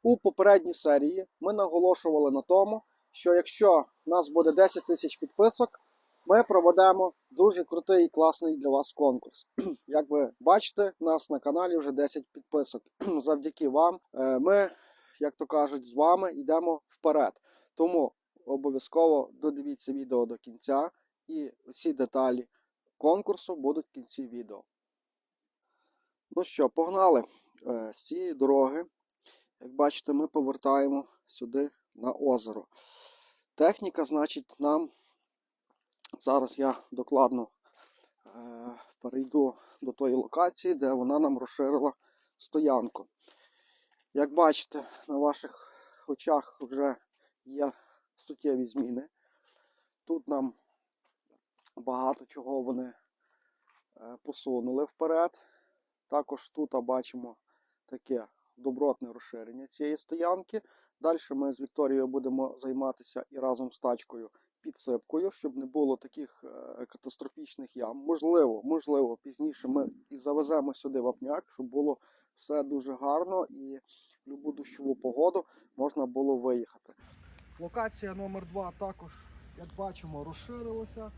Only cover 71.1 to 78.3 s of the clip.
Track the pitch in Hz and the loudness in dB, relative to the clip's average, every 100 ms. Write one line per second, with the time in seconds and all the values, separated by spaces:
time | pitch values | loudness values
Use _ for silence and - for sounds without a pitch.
71.1 | 120 127 151 _ - 131 135 147 - _ | -6 -8 -8 _ -14 -6 -2 -2 -4 _
72.1 | _ _ _ - 147 139 143 131 127 139 | _ _ _ -6 -6 -4 -6 -6 -6 -2
73.1 | 151 180 185 - 139 135 135 _ - _ | -2 -2 -4 -4 -10 -16 -16 _ -20 _
74.1 | _ 135 143 147 143 131 - 139 131 131 | _ -18 -10 -10 -10 -16 -8 -6 -4 -4
75.1 | 123 175 180 - _ _ - 143 151 131 | 0 2 0 -8 _ _ -6 -6 -4 -6
76.1 | 127 139 131 127 123 113 _ _ _ - | -2 -2 0 0 -2 -4 _ _ _ -20
77.1 | - - - - - 170 240 220 - 202 | -20 -20 -20 -20 -16 -12 -8 -8 -8 -12
78.1 | 190 196 | -12 -12